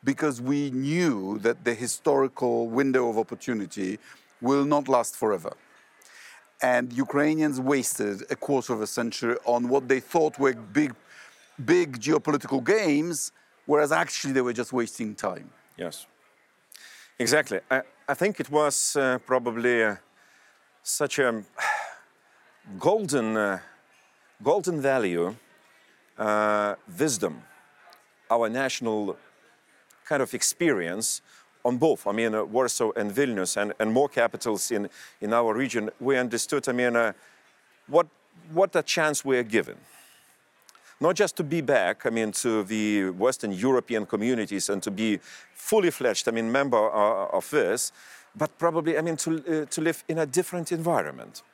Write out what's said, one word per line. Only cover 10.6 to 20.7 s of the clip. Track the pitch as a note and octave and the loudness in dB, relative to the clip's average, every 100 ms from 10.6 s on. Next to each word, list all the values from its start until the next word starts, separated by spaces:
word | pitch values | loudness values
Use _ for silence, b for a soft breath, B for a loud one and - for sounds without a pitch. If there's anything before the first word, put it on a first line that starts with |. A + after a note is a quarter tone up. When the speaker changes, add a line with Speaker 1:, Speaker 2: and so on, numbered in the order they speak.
| A2 G#2+ D3 A#2+ - B B B B - | -2 0 0 -2 -20 B B B B -12
Speaker 1:
big | A#2 F3 E3+ B2+ | 2 2 2 -2
geopolitical | A2+ D#3 - D3 - C3+ | 0 0 2 -2 0 -2
games, | A#2+ G#3+ F#3+ C#3+ E3 D#3 - _ b b - | 2 2 4 2 0 -4 -8 _ b b 0
whereas | D3 D3 | 2 4
actually | D#3+ E3+ - C#3+ | 2 0 -2 0
they | C3 | 0
were | B2 | 0
just | A#2+ A#2+ | -2 -2
wasting | B2+ A#2 - A2 | -2 -4 -4 -8
time. | G2+ G2+ F2+ - _ _ - | -4 -6 -6 -14 _ _ -10
Speaker 2:
Yes. | F2 - - _ _ _ _ _ _ B B B B _ | -10 -10 -20 _ _ _ _ _ _ B B B B _
Exactly. | A#2 D3 D3 F#2+ - | 0 2 2 -4 -2
I, | C3 - _ - | -2 -2 _ -6
I | |
think | C#3 F#3+ G3+ | -2 -2 -2
it | C#3 | -2
was, | D3 D3 - - D3 | 2 2 0 -2 0
uh, | C3 B2+ - | 0 0 0
probably, | B2+ A#2+ A#2 A#2+ A#2+ | 0 0 0 2 4
uh, | A2 G2+ _ _ b b b b b | 2 0 _ _ b b b b b